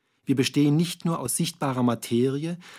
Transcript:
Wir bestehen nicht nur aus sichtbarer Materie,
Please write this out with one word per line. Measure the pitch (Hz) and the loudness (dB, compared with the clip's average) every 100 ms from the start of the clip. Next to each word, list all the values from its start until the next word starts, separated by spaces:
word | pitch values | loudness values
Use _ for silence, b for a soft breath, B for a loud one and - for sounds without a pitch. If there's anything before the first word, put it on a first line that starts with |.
| _ _ - | _ _ -2
Wir | 131 | 0
bestehen | 127 147 147 151 | 0 2 2 4
nicht | 170 - 170 | 0 -2 -4
nur | 160 | -4
aus | 127 - | -4 -2
sichtbarer | 165 - 143 127 | -4 -4 -4 0
Materie, | 123 113 - 117 131 139 160 175 B | 0 0 -2 0 0 0 -6 -8 B